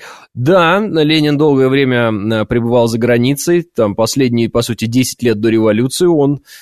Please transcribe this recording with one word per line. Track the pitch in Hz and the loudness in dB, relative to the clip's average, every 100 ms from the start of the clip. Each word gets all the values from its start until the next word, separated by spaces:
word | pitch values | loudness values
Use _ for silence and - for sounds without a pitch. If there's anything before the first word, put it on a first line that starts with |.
| - - - | -16 -20 -16
Да, | - 127 185 165 190 | -6 0 2 2 0
Ленин | 214 160 151 160 147 143 | 0 0 0 2 0 2
долгое | 151 135 131 | 2 2 2
время, | 139 131 123 117 | 2 0 0 0
э, | 107 104 110 | -2 -2 -2
пребывал | 107 120 117 120 117 | -2 -2 0 0 0
за | 113 | 0
границей, | 120 120 123 139 - 175 | 0 2 0 -2 0 -2
там | 165 - 110 101 | -2 -2 -2 0
последние, | 113 - 131 117 117 | -2 0 0 0 -2
по | 117 | -2
сути, | 117 113 | -4 -4
десять | 113 120 127 - | -2 0 -2 -2
лет | 120 107 | -2 0
до | 113 | 0
революции | 110 110 104 131 - 180 | 2 2 0 -2 0 0
он, | 165 139 | 2 0
э, | 143 - - | -2 -8 -20